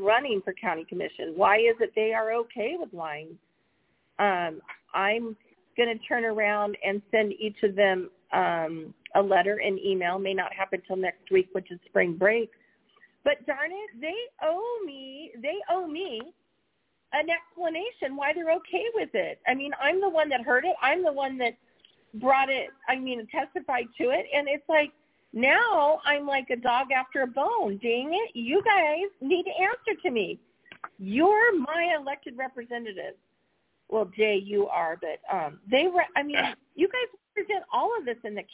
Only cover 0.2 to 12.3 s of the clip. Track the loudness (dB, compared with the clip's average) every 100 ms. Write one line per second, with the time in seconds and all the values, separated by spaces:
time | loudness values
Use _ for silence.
0.2 | 2 -4 -4 -6 -4 -4 -6 -8 -8 -8
1.2 | -8 2 4 6 6 4 0 0 0 0
2.2 | 0 -2 -4 -4 -4 -4 -8 -8 -8 -10
3.2 | -14 -20 _ _ _ _ _ _ _ 0
4.2 | 2 2 -2 -6 -16 -20 _ 0 2 0
5.2 | -2 -10 _ _ _ 0 0 0 -2 -2
6.2 | 0 0 2 2 -2 -4 -4 -4 0 2
7.2 | 2 -2 -6 0 0 4 4 4 -4 _
8.2 | -2 0 2 0 -2 -6 -12 -16 0 2
9.2 | 4 4 4 0 -2 -2 0 0 0 -2
10.2 | -2 -2 -4 -6 -4 -6 -4 -4 -4 -6
11.2 | 2 2 2 -4 -6 -16 _ 2 2 4
12.2 | 4